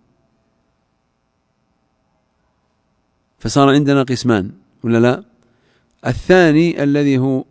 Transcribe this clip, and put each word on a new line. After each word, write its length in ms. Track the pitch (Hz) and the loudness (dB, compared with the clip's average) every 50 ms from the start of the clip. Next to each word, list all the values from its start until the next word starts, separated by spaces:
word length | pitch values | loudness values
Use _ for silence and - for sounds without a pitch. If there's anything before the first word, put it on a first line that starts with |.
| _ _ _ _ _ _ _ _ _ _ _ _ _ _ _ _ _ _ _ _ _ _ _ _ _ _ _ _ _ _ _ _ _ _ _ _ _ _ _ _ _ _ _ _ _ _ _ _ _ _ _ _ _ _ _ _ _ _ _ _ _ _ _ _ _ _ _ _ | _ _ _ _ _ _ _ _ _ _ _ _ _ _ _ _ _ _ _ _ _ _ _ _ _ _ _ _ _ _ _ _ _ _ _ _ _ _ _ _ _ _ _ _ _ _ _ _ _ _ _ _ _ _ _ _ _ _ _ _ _ _ _ _ _ _ _ _
فصار 300 | - 113 - 143 139 139 | -10 -4 0 2 2 2
عندنا 340 | 135 147 147 139 143 139 131 | 2 2 2 0 0 0 0
قسمان، 480 | 127 127 120 - 127 113 104 92 101 - - _ _ _ _ - | -2 -6 -4 -2 -2 -2 -2 -2 -6 -12 -18 _ _ _ _ -6
ولا 140 | 113 113 117 | -2 0 2
لا؟ 260 | 117 123 131 - - - _ _ _ _ _ _ _ _ _ _ _ _ _ _ - | 2 2 0 -2 -8 -16 _ _ _ _ _ _ _ _ _ _ _ _ _ _ -8
الثاني 800 | 123 127 - - - 185 185 175 160 147 151 170 170 - - 143 | -6 -6 -6 0 2 2 4 4 4 4 2 2 0 -2 -2 -2
الذي 340 | 143 143 147 147 143 135 127 | -2 0 0 0 0 0 0
هو 280 | 127 135 131 131 - - | 0 -2 -2 -4 -6 -10